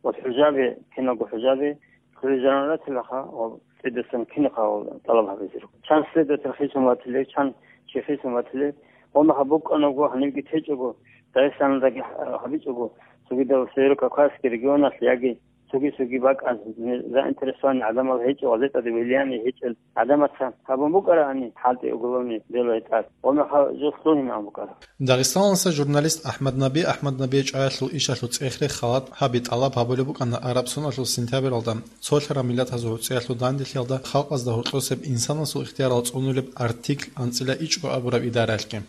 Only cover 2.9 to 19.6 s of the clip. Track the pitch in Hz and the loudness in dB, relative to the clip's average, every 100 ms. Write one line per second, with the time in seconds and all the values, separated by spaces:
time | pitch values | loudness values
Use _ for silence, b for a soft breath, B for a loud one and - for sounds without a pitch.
2.9 | 127 - 127 139 139 113 113 _ _ 131 | -8 -6 -8 -8 -8 -8 -8 _ _ -6
3.9 | 120 - 123 110 - 139 - 107 104 - | -6 -6 -6 -4 0 0 2 0 0 -4
4.9 | - - 117 101 101 95 82 - _ - | -10 2 4 4 -4 -8 -10 -16 _ 2
5.9 | 156 147 165 143 143 135 - 143 139 127 | 2 4 0 2 0 -2 -4 -2 2 2
6.9 | 123 127 123 131 147 139 - b b - | 2 -2 -4 -2 -2 -2 -4 b b -8
7.9 | 131 - 143 135 120 117 131 143 143 b | -8 -4 -4 -2 -4 -4 -2 -2 -4 b
8.9 | b b 143 156 139 135 156 156 151 143 | b b 6 6 6 4 2 2 2 2
9.9 | 135 147 127 139 135 135 160 156 135 127 | 2 0 2 0 -2 -4 -4 -2 -4 -4
10.9 | - b b _ 131 139 - 139 135 131 | -6 b b _ 2 2 4 2 4 2
11.9 | 123 123 - 135 127 123 151 - 120 113 | 0 -10 -8 -6 -6 -6 -6 -6 -6 -6
12.9 | b b b _ 127 127 135 123 - 135 | b b b _ -2 4 2 2 2 4
13.9 | 135 127 - 143 - 131 113 131 143 139 | 4 2 4 2 2 -2 0 2 4 2
14.9 | - 120 127 127 117 _ _ _ 131 143 | 2 2 2 0 -4 _ _ _ -2 -2
15.9 | 139 123 127 131 135 123 113 107 113 117 | -2 -4 2 2 2 -2 -4 -8 -8 -4
16.9 | 123 113 127 135 139 131 - 135 131 110 | -4 0 0 0 -2 -6 0 0 2 0
17.9 | 117 131 127 123 139 135 113 139 135 117 | 0 0 0 0 0 0 2 2 0 -2
18.9 | 117 120 131 139 113 120 - | -2 0 0 0 -2 -4 -4